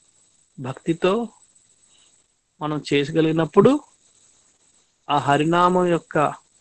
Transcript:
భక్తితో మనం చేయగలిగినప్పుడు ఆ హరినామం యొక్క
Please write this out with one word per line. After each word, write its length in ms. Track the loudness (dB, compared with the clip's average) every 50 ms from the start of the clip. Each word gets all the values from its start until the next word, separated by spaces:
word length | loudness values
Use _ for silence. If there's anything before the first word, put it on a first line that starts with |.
| _ _ _ _ _ _ _ _ _ _ _ -12
భక్తితో 680 | -12 -12 -12 -8 -6 -6 -4 -2 -2 -2 -2 -2 -6 -8 -14 _ _ _ _ _ _ _ _ _ _ _ _ _ _ _ _ _ _ _ _ _ _ _ _ _
మనం 200 | -8 -8 -8 -8 -6 -2 -2
చేయగలిగినప్పుడు 840 | -2 -2 -2 -2 -2 0 0 0 -2 -4 2 2 4 4 4 2 2 -4 _ _ _ _ _ _ _ _ _ _ _ _ _ _ _ _ _ _ _ _ _ _ _ _ -4
ఆ 80 | -2 0
హరినామం 680 | 2 2 2 2 2 2 2 2 2 2 2 2 2
యొక్క 320 | 0 0 -2 -4 _ -2 0 0 0 -2 -8 _ _ _ _